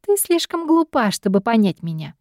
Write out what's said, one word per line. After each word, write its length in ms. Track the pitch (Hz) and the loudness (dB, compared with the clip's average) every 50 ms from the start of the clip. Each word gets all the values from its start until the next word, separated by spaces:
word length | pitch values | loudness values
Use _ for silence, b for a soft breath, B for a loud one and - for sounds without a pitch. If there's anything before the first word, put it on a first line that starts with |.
"Ты 140 | _ - 403 | _ 0 0
слишком 500 | 392 - - 349 330 - - - 339 339 | 0 0 0 0 -2 -2 -4 -8 -8 0
глупа, 440 | 302 320 330 320 _ - 285 233 202 | 2 2 2 2 _ -2 -2 0 0
чтобы 300 | - - _ 202 190 196 | -2 -2 _ 0 0 0
понять 420 | 196 240 233 226 208 190 160 _ | 0 2 2 2 2 2 0 _
меня". 320 | - 170 165 156 156 - - _ | -8 -10 -8 -8 -10 -14 -16 _